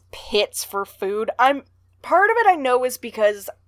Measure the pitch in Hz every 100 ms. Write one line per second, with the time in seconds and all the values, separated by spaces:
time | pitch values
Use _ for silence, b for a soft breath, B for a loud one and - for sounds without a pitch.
0 | _ - - 208 208 - - 196 196 -
1 | 196 208 220 - 254 277 - _ _ _
2 | - 339 415 453 427 339 262 247 254 247
3 | 233 220 214 208 - -